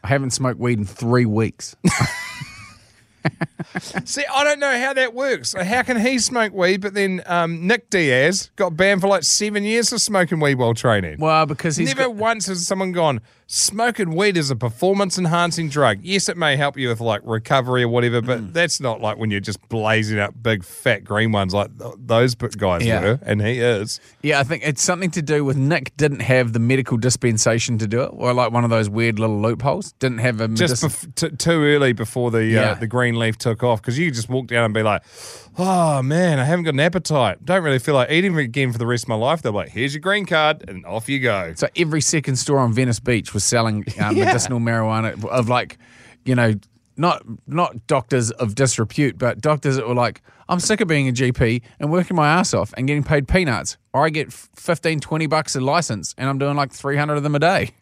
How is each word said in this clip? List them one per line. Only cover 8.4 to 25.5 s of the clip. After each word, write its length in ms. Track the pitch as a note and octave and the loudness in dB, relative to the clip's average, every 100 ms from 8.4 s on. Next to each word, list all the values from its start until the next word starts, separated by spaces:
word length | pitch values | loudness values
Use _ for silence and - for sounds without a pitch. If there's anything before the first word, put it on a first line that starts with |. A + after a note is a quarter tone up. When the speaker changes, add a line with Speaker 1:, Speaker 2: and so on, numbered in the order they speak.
| - - | -6 -2
Speaker 2:
got 200 | F#3 D#3+ | -2 2
banned 240 | F#3+ G3 | 2 4
for, 80 | G3 | 2
like, 160 | F#3+ | 2
seven 400 | D3+ - G#3 G#3 | 2 0 0 -2
years 260 | G#3 A3+ A3+ | 0 0 0
for 80 | A#3 | -2
smoking 400 | - G3+ F3 E3 | 0 0 0 2
weed 140 | D3 | 2
while 180 | C3 A#2+ | 2 2
training? 440 | A2+ C3 G#2+ F2 D2 | 2 2 2 0 -2
Speaker 1:
Well, 260 | D#3 D#3 | 2 4
because 320 | D#3 D#3 E3+ D3+ | 2 -2 -4 -2
he's 120 | A#3 | -2
Speaker 2:
Never 160 | C4+ C4 | 0 -2
Speaker 1:
got 60 | |
Speaker 2:
once 320 | G#3+ A3 A3+ F#3+ | 0 -2 -2 -4
has 200 | F3+ E3+ | -6 -4
someone 260 | F#3+ F#3+ | -2 -2
gone, 280 | F3 D#3+ A#2+ - _ _ | 0 0 0 -6 _ _
"Smoking 640 | - - G3+ A#3+ A3+ F3+ | -2 -2 0 -2 0 -2
weed 220 | D#3+ G#3 F3+ | 2 2 2
is 140 | C#3 | 0
a 60 | B2+ | -2
performance-enhancing 1120 | A#2+ A2+ F3+ G3 G3 F#3 F3 E3+ F3 E3 D#3+ | -4 0 0 2 0 0 0 2 0 0 -4
drug." 280 | C#3 C3 G2+ | 2 2 2
Yes, 260 | E3+ G3 G3+ | -2 -2 -2
it 80 | E3+ | 0
may 180 | D#3 C#3 | 0 2
help 220 | C#3+ C#3 | 0 0
you 100 | B2+ | -4
with, 120 | A2+ | -2
like, 200 | A#2 G#2 | 0 -2
recovery 580 | A#2 A2 A2 C#3 B2+ B2+ | -2 -4 2 0 2 2
or 60 | A#2+ | 2
whatever, 340 | A#2+ A#2+ A#2+ | 2 2 0
but 180 | A#2 A#2+ | 0 -4
Speaker 1:
Mm. 120 | G2+ | -4
Speaker 2:
that's 260 | E3 E3+ - | -2 0 0
not, 220 | C3 A2 | -4 -2
like, 160 | A2 G#2+ | -4 -4
when 120 | A2 | -2
you're 100 | G2+ | -4
just 280 | G2 F#2 _ | -4 -10 _
blazing 500 | A2+ G#2+ A2 G#2+ G#2+ | -4 2 2 2 -2
out 220 | G2+ - | -2 -4
big, 220 | A2+ G#2+ | -2 -2
fat 400 | F2 - C3+ G#2 | -4 -4 -2 -2
green 280 | F2+ G#2 A2 | -2 0 2
ones 200 | G#2 F#2+ | 2 0
like 240 | G2+ G2 - | 0 -2 -6
th-, 120 | A#2 - | -14 -14
those 360 | B2 A2+ B2+ | 0 2 2
b-, 120 | A#2+ A#2+ G2+ | 0 -8 -2
guys 300 | F#2+ F2 A#2 | 0 0 0
Speaker 1:
Yeah. 140 | A2 | 0
Speaker 2:
were, 180 | F#2 C3 - | 0 0 0
and 160 | G#2+ | 0
he 160 | A2 B2 | 0 0
is. 420 | A#2+ G#2+ G#2+ - - _ | 0 0 -2 -10 -14 _
Speaker 1:
Yeah, 160 | D3 D3 | 0 0
I 40 | |
think 180 | C3+ E3 | 0 -2
it's 180 | C#3 C#3 | -4 -2
something 280 | - F3+ F#3 | -2 0 -2
to 100 | E3 | -4
do 240 | D3 D3+ | 0 0
with 120 | C#3 | 0